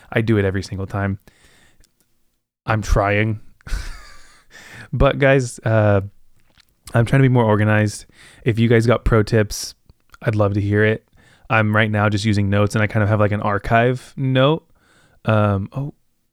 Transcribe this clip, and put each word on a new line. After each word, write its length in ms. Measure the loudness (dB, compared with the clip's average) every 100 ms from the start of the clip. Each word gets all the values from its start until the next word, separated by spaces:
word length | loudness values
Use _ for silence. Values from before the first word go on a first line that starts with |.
| -8
I 100 | -4
do 180 | 0 0
it 60 | 0
every 180 | -4
single 240 | -6 -10 -8
time. 320 | -6 -4 -6 _ _ _ _ _ _ _ _ _ _ _ _ _ _ -6
I'm 160 | -4
trying. 580 | 0 0 2 0 -2 -4 -12 -20 -8
<laughs> 60 | -8 -6 -14 -18 -20 -20 _ _ -20 -20 -20 -10
But 280 | 0 0 2
guys, 400 | 2 2 0 -4
uh, 420 | 0 2 4 2 -2 -10 -20 _ _ _ _ _ -4 0
I'm 100 | 2
trying 160 | 4
to 80 | 4
be 40 |
more 120 | 4 2
organized. 600 | 2 2 2 0 -4 -16 _ -20 -8
If 140 | -4 0
you 100 | 2
guys 200 | 4 4
got 180 | 0 2
pro 160 | 0
tips, 540 | 2 0 -2 -6 -14 -16 _ _ _ -10
I'd 100 | -4
love 220 | -2 0 -2
to 60 |
hear 220 | 0 2
it. 220 | 2 0 -8 _ _ _ -4
I'm 240 | 0 2 0
right 140 | 0
now 200 | 0 0
just 160 | 0 0
using 240 | 0 0
notes, 260 | 0 0 0
and 80 |
I 40 | -2
kind 140 | 0
of 80 | 0
have, 100 | 2
like, 120 | 0
an 100 | -2
archive 720 | -4 -4 0 0 0 -2 -8 -6
note. 540 | -2 2 2 0 -6 _ _ _ _ _ -2
Um, 420 | 0 0 -2 -6
oh, 240 | -10 -10 -12 _ _ _